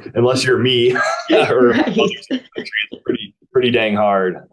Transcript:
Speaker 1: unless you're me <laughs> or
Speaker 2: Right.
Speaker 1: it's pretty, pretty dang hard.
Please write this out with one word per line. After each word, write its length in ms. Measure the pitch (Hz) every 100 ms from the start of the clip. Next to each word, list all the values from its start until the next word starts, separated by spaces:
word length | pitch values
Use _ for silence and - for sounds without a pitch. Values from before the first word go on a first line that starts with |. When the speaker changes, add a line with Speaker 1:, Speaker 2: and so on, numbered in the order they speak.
| -
Speaker 1:
unless 300 | - 120 131
you're 160 | 131 117
me 360 | 127 123 123 127
<laughs> 360 | - - -
or 380 | 156 143 123 123
Speaker 2:
Right. 280 | 254 285 202
Speaker 1:
it's 300 | - - - 254 - - - - - -
pretty, 320 | - - 104 _ _
pretty 200 | - 123
dang 240 | 120 110 104
hard. 400 | 104 98 92 85 -